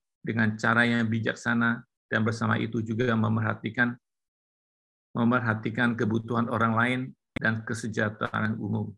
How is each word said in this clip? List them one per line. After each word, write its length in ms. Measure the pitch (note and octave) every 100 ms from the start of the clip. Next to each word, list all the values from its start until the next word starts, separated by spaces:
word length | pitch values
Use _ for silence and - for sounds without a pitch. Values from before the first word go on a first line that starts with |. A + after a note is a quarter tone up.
| _ _
dengan 400 | - G#2+ A2 G#2+
cara 240 | A#2 A2+
yang 240 | A#2+ A#2 A2+
bijaksana 720 | A2+ A#2 - A#2+ A#2 A#2 B2 - _ _
dan 100 | A2 A2
bersama 320 | A2 A2 B2
itu 240 | A#2 A#2
juga 320 | G#2+ A2+ B2
memerhatikan, 800 | A2+ A2 A2 A2 A2 A2+ A#2 A#2+ A#2+ _ _ _ _ _ _ _ _ _ _ _
memerhatikan 800 | A2+ A#2 B2 A2+ A2 A#2 A2 A#2+
kebutuhan 560 | A#2 A2+ A2+ A2+ A#2 A#2
orang 240 | A2 A2+
lain 260 | A2+ A#2+ B2+ C3 - _
dan 320 | - A2+ A2+ A2
kesejahteraan 880 | A2+ A#2 A2+ G#2+ G#2+ - A2 G#2+ A2
umum. 320 | G#2+ A2 G#2+